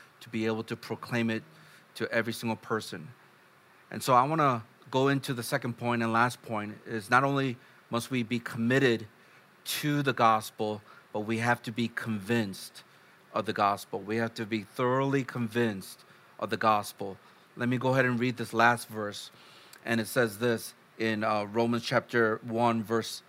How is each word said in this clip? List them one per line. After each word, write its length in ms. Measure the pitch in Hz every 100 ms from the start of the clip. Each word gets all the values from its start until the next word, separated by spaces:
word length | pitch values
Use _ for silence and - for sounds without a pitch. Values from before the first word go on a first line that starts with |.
| - _
to 80 | -
be 180 | 110 110
able 160 | 110
to 120 | 113 113
proclaim 520 | - 110 - 120 113
it 140 | 110 - - - - -
to 160 | - 117
every 200 | 117 113
single 240 | 113 120 110
person. 520 | - 110 - 92 78 - - _ _ _ _ - _
And 120 | 110
so 120 | 139
I 80 | 123
wanna 400 | 135 160 143 117 - _ -
go 180 | 131 139
into 260 | 139 131
the 80 | 120
second 340 | 117 139 123 117
point 260 | 120 120
and 100 | 113
last 280 | 113 123 -
point, 360 | - 110 104 101 -
is 240 | 113 98
not 140 | 123
only 340 | 139 139 135 120 - - _
must 200 | 117 -
we 120 | 127
be 160 | 110 120
committed 680 | - 117 117 135 131 110 107 - - - - _
to 380 | - - 151 147
the 100 | 135
gospel, 680 | 123 117 110 - - 107 107 - - -
but 80 | 107
we 180 | 107 113
have 220 | 120 120
to 80 | -
be 180 | 120 117
convinced 960 | - 120 107 95 117 101 95 - - - - - - _
of 100 | -
the 80 | 104
gospel. 480 | 104 101 101 - 107
We 160 | 95 113
have 160 | 113
to 120 | - 107
be 160 | 110
thoroughly 600 | 98 - 123 131 139 139
convinced 800 | 127 123 113 117 117 95 - - - - - -
of 100 | 107
the 80 | 104
gospel. 600 | 110 107 107 - 98 92 - - -
Let 140 | - 120
me 80 | 127
go 140 | 131
ahead 160 | 131 127
and 120 | 120
read 200 | 127 120
this 160 | 113
last 340 | 113 117 117 -
verse. 420 | 110 104 104 - - - - - -
And 160 | - 117
it 60 | 104
says 320 | 131 117 101
this 340 | 120 113 - - - -
in, 240 | 113 107
uh, 220 | 110 107
Romans 400 | 104 113 117 117
chapter 560 | - 123 - 120 110 110
one, 400 | 120 113 120 113
verse 400 | 104 113 110 -